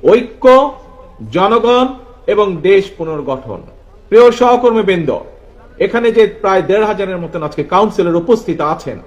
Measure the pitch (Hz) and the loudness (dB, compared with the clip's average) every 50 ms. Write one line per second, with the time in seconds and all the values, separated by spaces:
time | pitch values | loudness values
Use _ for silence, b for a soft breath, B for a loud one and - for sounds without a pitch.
0 | 110 139 196 240 240 - - - - 254 254 262 277 285 - - - - - - | 4 4 4 4 2 -2 -14 0 4 6 6 6 4 0 -4 -10 -20 -20 -20 -20
1 | - - - - 110 107 107 170 185 202 226 233 214 233 247 247 254 277 269 - | -20 -20 -20 -20 -18 -8 -4 -2 0 2 0 0 2 2 2 2 0 -2 -4 -12
2 | - - - - - - 202 208 214 196 185 160 143 185 196 190 190 - - - | -18 -20 -20 -12 -6 -2 0 0 0 0 -2 -4 0 2 2 2 2 -2 -10 -12
3 | 165 160 160 151 139 131 135 127 - 117 101 90 - - - - - - - - | -10 -10 -8 -10 -8 -8 -8 -8 -8 -14 -14 -16 -16 -20 -20 -20 -20 -20 -20 -20
4 | _ - - 226 240 240 233 - 247 247 247 240 247 247 226 226 208 190 185 170 | _ 2 4 6 6 6 4 2 2 2 2 2 2 2 0 2 0 0 -2 -2
5 | 160 139 110 - - - - - - - - - - - - - 175 196 - 233 | -2 -4 -6 -6 -8 -14 -20 -20 -20 -20 -20 -20 -20 -20 -6 -4 -4 -2 -2 -2
6 | 233 233 226 226 220 196 - - - 196 190 185 170 139 185 208 214 214 208 185 | -2 0 2 2 2 2 0 -4 -4 -2 0 0 0 0 0 0 0 -2 -2 -4
7 | 202 185 190 175 170 151 - 175 156 151 151 - 143 - - 180 214 214 - - | -6 -6 -6 -8 -10 -10 -10 -8 -8 -8 -6 -8 -8 -2 0 0 0 0 0 -2
8 | 185 175 165 170 170 - 240 - - - 160 - 151 151 156 - - 139 113 92 | -2 0 0 -2 0 0 0 0 0 -6 -6 -4 -4 -4 -4 -6 -8 -12 -14 -14
9 | - | -16